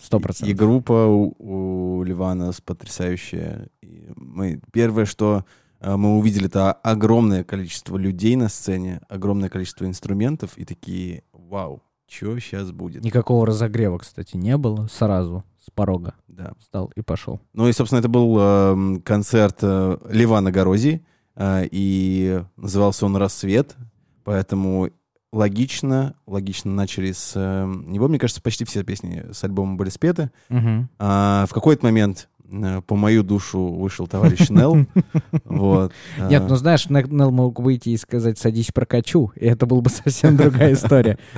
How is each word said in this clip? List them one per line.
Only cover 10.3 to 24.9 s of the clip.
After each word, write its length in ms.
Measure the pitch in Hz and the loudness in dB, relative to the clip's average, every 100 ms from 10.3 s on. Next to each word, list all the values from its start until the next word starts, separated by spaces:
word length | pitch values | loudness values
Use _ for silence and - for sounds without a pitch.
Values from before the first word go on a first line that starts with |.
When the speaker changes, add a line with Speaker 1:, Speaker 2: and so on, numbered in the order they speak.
| 151 95 - | -4 -8 -14
Speaker 2:
и 80 | - | -16
такие: 580 | - - 92 92 82 - | -14 -12 -10 -10 -12 -18
«Вау, 500 | 90 87 98 82 65 _ _ _ | _ -14 -10 -10 -14 _ _ _
чё 320 | - 101 120 | -12 -8 -8
щас 320 | - 98 95 | -8 -10 -10
будет?» 320 | 87 90 - | -10 -14 -8
Speaker 1:
Никакого 420 | 113 123 - 120 110 | -2 0 2 2 2
разогрева, 540 | 107 113 107 107 87 | 0 -2 0 -2 -2
кстати, 360 | - - - 90 | -8 -16 -12 -6
не 200 | 95 139 | -2 0
было, 300 | 127 107 110 | 0 -4 -6
сразу 520 | - 110 95 87 90 - _ | -2 0 0 -2 -6 -12 _
с 60 | - | -12
порога 460 | - 98 92 87 - _ | -4 -2 -2 -6 -14 _
Speaker 2:
Да. 260 | 90 87 - | -18 -18 -18
Speaker 1:
встал 320 | _ 101 - - | _ -10 -8 -10
и 60 | |
пошёл. 380 | - - - 104 - | -8 -8 -8 -12 -10
Speaker 2:
Ну 140 | 104 120 | 0 2
и, 40 | |
собственно, 280 | 113 120 131 | 2 0 0
это 100 | 113 | 2
был, 260 | 120 117 110 | 2 4 4
эм, 640 | 101 101 98 95 95 92 | 4 4 4 2 0 -2
концерт, 580 | - 104 101 113 104 - | -2 -2 2 2 2 2
э, 360 | 101 95 95 90 - | -2 0 0 -4 -2
Левана 420 | 107 117 110 95 | 2 4 4 2
Горозии, 540 | 92 92 101 135 160 - _ _ - | 2 2 2 2 0 -6 _ _ -6
э, 320 | 98 95 92 | -2 -2 -2
и 720 | 95 98 95 95 95 92 92 90 - | -2 -2 0 0 0 0 -2 -6 -12
назывался 480 | 98 98 101 - 104 | -6 0 0 2 -2
он 100 | 98 | 0
«Рассвет», 600 | 98 - 98 104 147 - 120 _ _ _ | -2 -2 -2 0 0 -6 -20 _ _ _
поэтому 640 | - 101 95 98 98 92 92 | -6 -4 -2 -4 -2 -2 -4